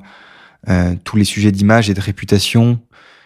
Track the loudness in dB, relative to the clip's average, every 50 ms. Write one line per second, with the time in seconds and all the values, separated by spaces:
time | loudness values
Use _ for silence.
0 | -6 -14 -20 -20 -20 -20 -20 -20 -20 _ _ _ -4 -2 0 0 0 -2 -4 -6
1 | -10 -4 0 0 0 0 -2 0 0 0 0 2 2 2 4 2 2 0 -2 -4
2 | -4 -8 -8 -8 -2 0 0 0 0 0 0 2 2 2 0 -2 -6 _ _ _
3 | _ _ _ _ _